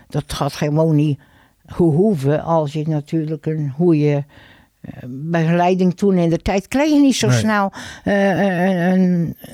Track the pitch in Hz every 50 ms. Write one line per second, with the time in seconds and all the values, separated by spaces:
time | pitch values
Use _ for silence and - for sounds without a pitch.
0 | - _ - 151 143 - - - 151 143 - - 165 151 147 156 160 165 156 147
1 | 147 156 139 - _ _ _ _ _ _ _ _ _ - - - 180 165 147 151
2 | 190 220 208 147 131 135 147 151 - 160 165 165 156 143 - 156 151 160 156 147
3 | 143 - - 160 156 156 160 151 - 156 156 160 151 143 127 143 170 180 165 151
4 | 147 147 147 143 143 - - - - - - - _ _ _ _ - - - -
5 | - 123 127 131 147 165 170 170 160 160 170 175 175 180 190 180 185 185 175 -
6 | - 202 190 180 175 170 160 165 - - 185 196 190 - - 254 294 320 302 285
7 | 285 269 233 - 233 214 127 113 214 220 214 208 196 196 - - - - - -
8 | - - 202 202 196 196 185 151 196 196 185 170 180 190 190 175 170 185 185 185
9 | 185 180 180 175 170 - - - - -